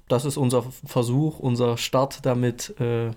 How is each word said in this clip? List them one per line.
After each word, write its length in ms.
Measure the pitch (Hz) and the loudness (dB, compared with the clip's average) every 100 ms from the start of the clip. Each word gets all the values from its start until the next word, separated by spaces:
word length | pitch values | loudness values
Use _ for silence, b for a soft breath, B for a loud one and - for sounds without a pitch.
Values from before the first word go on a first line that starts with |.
| - | -2
das 160 | 123 | 0
ist 140 | 143 143 | 0 0
unser 260 | 127 123 120 - | 2 2 0 -8
Versuch, 540 | - - 117 127 156 151 | -4 0 2 2 0 0
unser 400 | 131 120 120 117 | -2 2 2 0
Start 480 | - 131 135 - 139 | 0 2 0 0 0
damit, 480 | 123 123 120 - - | 2 0 -2 -6 -4
äh, 320 | 120 117 117 | -2 -2 -2